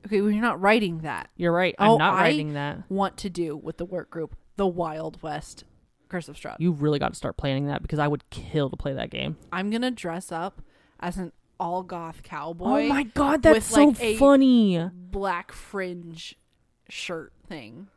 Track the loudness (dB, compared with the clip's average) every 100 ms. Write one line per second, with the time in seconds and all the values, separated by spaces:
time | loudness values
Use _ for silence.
0 | 0 0 2 2 0 2 4 4 2 -4
1 | -6 -8 -10 -2 0 2 2 4 6 6
2 | 4 4 4 2 -2 -4 -6 -8 -6 -2
3 | -2 -2 -8 -4 -6 -6 -10 -10 -8 -8
4 | -10 -10 -10 -12 _ -2 -2 0 -4 -4
5 | -8 -8 -8 -8 -10 -20 -20 _ _ _
6 | _ -10 -8 -14 -14 -2 0 2 0 2
7 | -2 -4 -8 -4 -2 -2 -2 -4 -4 0
8 | 0 0 _ -16 -4 -2 -2 -4 -6 -6
9 | -6 -6 -6 -8 -8 -6 -4 -2 -2 -4
10 | -6 -8 -8 -6 -6 -10 -20 _ _ _
11 | -8 -6 -10 _ _ _ -4 -4 -6 -10
12 | -10 -14 -14 -10 -10 -6 0 2 2 0
13 | -2 0 2 6 6 6 4 6 6 6
14 | -2 6 8 8 8 6 6 2 -2 -8
15 | -10 -6 -2 -4 -6 -18 -10 -6 -6 -8
16 | -14 -16 -16 -18 _ _ _ _ _ -12
17 | -8 -10 -12 _ -16 -14 -14 -18 -20